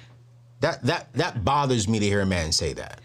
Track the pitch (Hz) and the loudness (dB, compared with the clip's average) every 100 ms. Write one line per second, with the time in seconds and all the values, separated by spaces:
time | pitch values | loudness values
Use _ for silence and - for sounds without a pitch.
0 | - - - - - - 147 165 123 165 | -20 -20 -20 -20 -20 -4 -2 0 -2 -2
1 | - 123 170 127 104 143 143 123 101 113 | -4 -4 -2 0 0 2 2 2 2 2
2 | 101 101 95 90 80 - 82 - - - | 2 2 2 0 0 -2 -2 -6 -10 -14